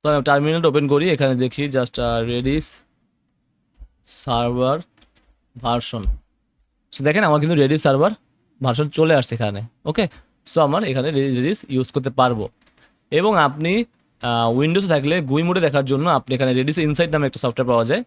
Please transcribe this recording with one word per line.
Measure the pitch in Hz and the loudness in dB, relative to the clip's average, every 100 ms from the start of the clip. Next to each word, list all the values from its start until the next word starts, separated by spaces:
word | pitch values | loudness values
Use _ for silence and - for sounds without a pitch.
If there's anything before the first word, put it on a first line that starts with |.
তো | 151 | 0
আমি | 147 | 0
টার্মিনালটা | 135 143 151 165 165 | 2 2 2 2 2
ওপেন | 139 143 | 2 2
করি, | 143 180 | 2 2
এখানে | 147 135 127 | 2 0 0
দেখি | 127 - 143 | -2 -4 -4
just, | 131 123 - | -2 -4 -4
আহ, | 120 117 117 | -2 -2 -2
Redis | 120 131 151 - - _ _ _ _ _ _ _ _ _ _ - _ - | -2 -2 -2 -6 -18 _ _ _ _ _ _ _ _ _ _ -20 _ -20
সার্ভার | - - 120 120 123 127 156 - _ _ _ _ _ _ 117 | -12 -2 0 0 0 0 0 -6 _ _ _ _ _ _ -8
ভার্সন। | 123 120 - 117 95 - _ _ _ _ _ _ _ | -2 -2 -4 -6 -4 -6 _ _ _ _ _ _ _
So, | - | -4
দেখেন | 139 175 | 0 2
আমার | 190 151 | 2 2
কিন্তু | 156 165 | 2 2
Redis | 135 151 | 2 2
সার্ভার | 151 135 180 214 _ _ _ _ | 2 2 0 -2 _ _ _ _
ভার্সন | 131 120 147 | -2 -2 -2
চলে | 147 160 147 | 0 2 2
আসছে | 123 113 | 0 -4
এখানে। | 107 101 113 _ - | -4 -6 -12 _ -6
ওকে, | 156 190 - _ _ - | -4 -4 -6 _ _ -4
so | 165 | 0
আমার | 147 165 | 2 2
এখানে | 208 131 139 | -2 -2 0
Redis, | 143 139 123 | 0 0 0
Redis | 139 214 - | -2 -4 -4
ইউজ | 131 127 | -4 -2
করতে | 143 131 | -4 -4
পারবো। | 123 127 113 98 _ _ _ _ _ _ | 2 2 2 -6 _ _ _ _ _ _
এবং | 151 202 196 | 0 2 2
আপনি, | 143 143 165 208 233 _ _ _ | 2 0 -2 -2 -4 _ _ _
আহ, | 120 117 117 123 | -4 0 0 2
Windows-এ | 156 180 196 | 2 0 0
থাকলে | 151 143 175 | 0 0 -2
গুই | 135 143 | 0 0
মোডে | 170 180 | 0 2
দেখার | 156 143 131 | 2 0 0
জন্য | 135 170 | 0 2
আপনি | 139 - 127 | 0 0 -2
এখানে | 131 127 | 0 2
Redis | 135 151 151 | 0 0 0
Insight | 147 170 | 0 0
নামে | 151 139 | 0 -2
একটা | - | -2
সফটওয়্যার | 131 117 123 | -4 -2 0
পাওয়া | 120 117 | 2 2
যায়। | 185 | -2